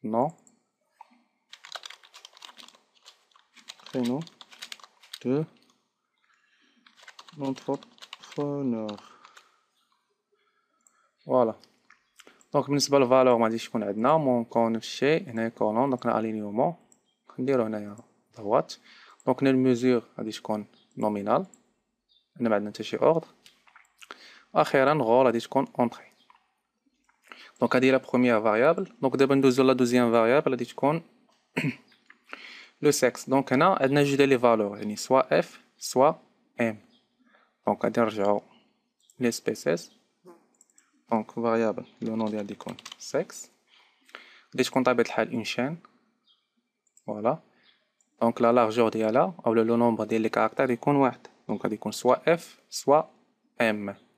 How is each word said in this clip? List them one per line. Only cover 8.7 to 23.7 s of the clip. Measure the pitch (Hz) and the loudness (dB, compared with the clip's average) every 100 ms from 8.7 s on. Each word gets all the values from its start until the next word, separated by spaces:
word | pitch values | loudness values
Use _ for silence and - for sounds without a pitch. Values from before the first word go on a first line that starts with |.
| 117 107 104 - - - - _ _ _ _ _ _ _ _ _ _ _ _ _ _ _ _ _ _ - | -4 -6 -10 -16 -20 -20 -20 _ _ _ _ _ _ _ _ _ _ _ _ _ _ _ _ _ _ -2
Voilà. | 131 117 107 _ _ _ - _ _ - _ _ | 0 0 -2 _ _ _ -20 _ _ -20 _ _
Donc, | 147 131 | -4 -2
بالنسبة | 143 135 139 | -2 2 2
للفالور | 123 131 131 120 | 4 6 6 4
غادي | 113 113 | 2 -2
تكون | - 120 | -6 -6
عندنا | 104 104 120 160 | -6 -2 2 2
مون | 139 123 | 2 -2
كون | 117 117 113 113 | -2 0 0 -2
في | - | -8
الشيء، | - 135 160 196 | -4 0 0 -2
هنا | 113 113 | -6 -6
كولون، | - 107 110 139 | -2 -2 0 0
دونك | 123 120 | -2 -2
هنا | 113 | -2
الينيومون، | 113 110 104 107 151 170 _ _ _ _ _ - | -2 -6 -6 -2 -2 -4 _ _ _ _ _ -8
نديرو | 127 135 | -2 0
هنايا | 110 107 104 104 - _ _ - | 0 -4 -10 -16 -20 _ _ -12
دوات. | 104 127 165 - _ - - - - | 0 0 -2 -12 _ -20 -20 -10 -4
دونك | 127 | 0
هنا | 139 | 0
الميزور | 131 131 120 127 123 - - | 2 2 2 2 0 -2 -10
غادي | 110 | -10
تكون | - - 107 104 _ _ - | -10 -8 -8 -8 _ _ -6
نومينال، | 107 104 101 127 190 _ _ _ _ _ _ _ _ - | -4 -4 0 -2 -2 _ _ _ _ _ _ _ _ -6
هنا | 117 | -2
ما | 107 | 0
عندنا | 104 | -2
حتى | 104 | -10
شي | 107 110 | -10 0
اوردر. | 139 165 - _ - _ _ | 2 2 -2 _ -20 _ _